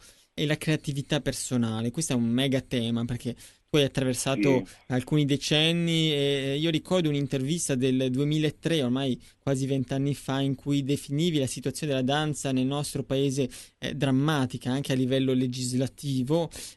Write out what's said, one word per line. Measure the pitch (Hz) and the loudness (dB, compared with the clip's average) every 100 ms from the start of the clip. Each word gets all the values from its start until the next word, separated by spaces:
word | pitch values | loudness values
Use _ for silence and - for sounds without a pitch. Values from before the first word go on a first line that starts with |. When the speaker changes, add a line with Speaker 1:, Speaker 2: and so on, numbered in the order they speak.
| - - _ | -12 -20 _
Speaker 1:
e | - 151 | -2 0
la | 151 | 0
creatività | - 151 - 139 131 151 | 0 0 0 -4 -2 -2
personale. | 135 120 - 127 113 110 117 | -2 -4 0 0 2 0 -2
Questo | 120 156 | -2 -2
è | 127 | 0
un | 117 | 2
mega | 120 139 131 | 2 2 0
tema, | 127 127 117 117 117 | 0 -2 0 -2 -2
perché | 120 123 113 - - _ | -4 -6 -8 -12 -20 _
tu | 151 | 2
hai | 135 | 2
attraversato | - 131 123 135 135 143 131 98 | 2 0 0 0 2 4 2 0
Speaker 2:
Sì. | - - | -10 -4
Speaker 1:
alcuni | 127 123 151 143 | -4 0 2 2
decenni | 139 - 151 160 170 170 165 160 | 0 0 2 2 2 2 2 2
e | 143 139 139 135 139 | 2 2 0 -2 0
io | 160 | 0
ricordo | 160 - 185 156 | 0 0 0 2
un'intervista | 143 139 139 131 170 - | 0 0 0 0 -2 0
del | 135 131 131 131 | 0 2 2 2
duemilatré, | 127 147 156 151 - 151 165 | 2 2 2 0 -2 0 0
ormai | 123 131 135 120 - _ | 2 0 0 -4 -8 _
quasi | - 135 135 | -2 0 0
vent'anni | 135 127 135 139 | 0 -2 -2 -2
fa, | 135 - 135 | -2 -2 -2
in | 139 | 0
cui | 131 139 143 | -2 0 0
definivi | 135 143 - 143 175 151 | 0 -2 -2 0 0 2
la | 127 | 0
situazione | - 135 127 156 | -2 -6 -4 -2
della | 131 127 | 0 2
danza | 147 151 139 139 | 2 0 -2 -2
nel | 131 131 | 0 0
nostro | 143 147 143 | -2 -4 -4
paese, | 123 135 139 135 127 - - _ | -2 0 0 0 -2 -6 -20 _
eh, | - 143 | -8 -2
drammatica | 135 131 147 151 127 120 127 | 2 2 2 2 0 -2 -4
anche | 131 139 | -2 0
a | 131 | 0
livello | 127 135 131 | 2 2 2
legislativo, | 131 131 127 123 127 131 - 147 131 127 160 156 - - | 2 0 -2 -2 0 -2 -4 -4 -2 0 0 -2 -8 -16